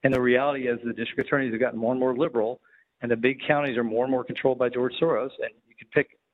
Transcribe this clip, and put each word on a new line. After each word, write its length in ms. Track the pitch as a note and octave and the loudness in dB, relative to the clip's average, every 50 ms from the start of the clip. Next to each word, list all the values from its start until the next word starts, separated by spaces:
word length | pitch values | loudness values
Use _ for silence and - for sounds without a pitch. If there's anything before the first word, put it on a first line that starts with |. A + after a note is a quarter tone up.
| - | 2
And 100 | C3+ C3+ | 2 2
the 60 | B2+ | 4
reality 480 | B2 B2 B2 B2 C3+ C#3+ C#3+ C3+ B2+ B2 | 4 4 4 4 2 0 -2 -2 -2 -2
is 100 | A#2+ A#2 A#2+ | -2 -2 -2
the 80 | A#2+ A#2 | -6 -6
district 280 | A2 A#2 A#2 - - | -4 -6 -8 -4 -6
attorneys 320 | C3 - - C#3+ C3+ B2+ A2 | -4 0 0 0 0 0 0
have 80 | A2+ | 0
gotten 180 | B2 A#2+ - A2 | 0 0 -2 -2
more 120 | A2+ A#2 | -2 -2
and 80 | B2+ B2+ | 0 0
more 180 | B2+ B2+ B2+ | 0 -2 0
liberal, 440 | A#2+ D#3 E3+ B2 A#2+ G#2+ A2 B2 - _ _ _ _ _ _ _ _ - | 0 -2 -2 0 0 -2 -2 -4 -8 _ _ _ _ _ _ _ _ -2
and 80 | A#2 | -2
the 60 | A#2+ | -2
big 240 | A2+ A2+ B2+ C3+ C3 - | 2 2 0 0 0 -2
counties 300 | - D3+ D3 D3 C#3 B2 | 0 0 0 0 0 0
are 80 | A#2 A#2+ | -2 -2
more 200 | A2+ G#2+ A2+ B2 | 0 0 0 0
and 80 | C3+ C3+ | 2 0
more 100 | B2+ A#2+ | -2 -2
controlled 360 | - - - - C3+ C3 A#2+ | -4 -8 0 0 0 2 2
by 100 | B2+ B2 | 0 0
George 260 | A#2+ B2 B2 B2+ B2 - - | 2 0 -2 -2 0 0 0
Soros. 280 | B2 C#3 G#2+ A#2+ C3+ - - A#2+ | 2 2 0 -2 -4 -6 -8 -10
And 80 | A#2 - _ _ _ | -10 -10 _ _ _
you 60 | _ | _
can 120 | _ - _ - | _ -20 _ 0
pick 260 | D3 C#3 - _ _ _ _ | 0 0 0 _ _ _ _